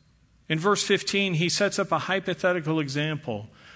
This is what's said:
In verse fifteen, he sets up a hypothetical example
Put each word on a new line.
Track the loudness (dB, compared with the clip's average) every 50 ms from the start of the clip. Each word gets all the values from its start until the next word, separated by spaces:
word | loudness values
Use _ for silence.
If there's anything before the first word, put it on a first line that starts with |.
| _ _ _ _ _ _ _ _ _
In | -4 -2 0
verse | 2 2 2 2 2
fifteen, | 2 2 2 2 0 0 0 0 0 0
he | 0 0 0
sets | 2 2 2 2 2 0
up | 0 0
a | 0
hypothetical | 0 0 0 -2 -2 -2 -4 -4 0 0 2 2 2 0 0 0 0
example | 0 -2 -2 -2 -2 -2 -2 -4 -4 -6 -6 -6 -8 -12 -18 -20 -20 -20 -20